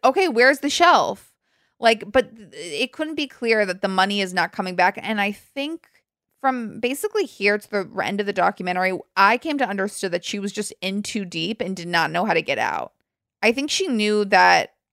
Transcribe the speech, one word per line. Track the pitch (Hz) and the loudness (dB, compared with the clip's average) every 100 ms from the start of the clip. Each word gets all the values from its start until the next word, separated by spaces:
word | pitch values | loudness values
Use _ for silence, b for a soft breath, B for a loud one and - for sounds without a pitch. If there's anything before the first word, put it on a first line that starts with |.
"Okay, | 262 269 370 | 2 4 2
where's | 233 254 277 | 6 4 4
the | 285 | 0
shelf?" | - 349 262 143 190 _ _ _ _ _ _ | 4 6 6 4 -4 _ _ _ _ _ _
Like, | 226 220 208 | 2 2 2
but | 262 - 226 | 0 0 -6
th-, | 190 | -20
it | 147 175 143 240 | -16 -10 -4 -4
couldn't | - 311 | -4 -8
be | 294 277 | -6 -8
clearer | - 233 220 | -6 0 2
that | 202 180 | 2 -2
the | 196 | -2
money | 185 196 202 | 2 2 2
is | 190 | -2
not | 185 175 | -2 -2
coming | - 185 180 | -2 -6 2
back. | 180 - | 2 2
And | 196 214 | -6 -2
I | 202 | -2
think | 202 _ 277 285 330 _ _ _ _ _ _ | -4 _ -10 -8 -8 _ _ _ _ _ _
from | 262 247 220 214 | -2 -2 -6 -6
basically | 240 277 415 427 | -6 -4 -4 -2
here | 320 - 202 208 | -4 -2 0 0
to | - | -2
the | 202 180 | -6 -6
r-, | 190 | -4
end | 107 196 | -4 -4
of | 202 | -4
the | |
documentary, | 196 175 - 180 180 185 185 - - | 0 0 0 -6 -2 -2 -2 -6 2
I | 196 240 | 4 4
came | 320 285 | -2 -4
to | 226 | -2
understand | 196 196 - 190 | -2 -6 -4 -6
that | 175 | -6
she | - 202 | -6 -6
was | 196 | -6
just | 214 202 - | -6 -10 -8
in | 190 202 | -6 -6
too | 202 214 | -6 -6
deep | 185 170 170 220 | -6 -6 -6 -6
and | 180 | -6
did | 185 170 | -6 -4
not | 170 170 | 0 0
know | 170 214 | 0 0
how | |
to | - | 0
get | - 123 | 0 -2
out. | 113 76 60 _ _ _ _ - | -2 -4 -8 _ _ _ _ -2
I | 214 | 0
think | 240 294 | 0 -2
she | - 381 | -4 -2
knew | 233 208 208 196 | 0 0 0 2
that | 190 180 170 - _ _ | 6 6 6 2 _ _